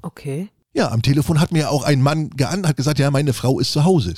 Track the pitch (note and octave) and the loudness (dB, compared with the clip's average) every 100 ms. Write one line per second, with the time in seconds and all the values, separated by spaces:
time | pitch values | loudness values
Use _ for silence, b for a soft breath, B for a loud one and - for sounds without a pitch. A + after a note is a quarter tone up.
0 | F3 - C#3+ C#3 G3+ _ _ D#4+ D#3+ A#2 | -14 -14 -10 -10 -10 _ _ -4 -2 0
1 | C3+ C#3+ D3 D#3 E3+ D#3+ D3 D3 C#3 C#3 | 0 2 2 2 2 0 0 0 2 2
2 | C#3 D#3 D3+ C3 C3 F#3+ E3+ C#3+ C3+ D3+ | 2 0 -2 -4 -4 -2 -2 0 0 0
3 | C#3+ C#3 D3 A#2+ B2+ C3+ B2+ D3+ D#3+ F3+ | 2 2 0 0 0 0 0 2 2 2
4 | F2 | 0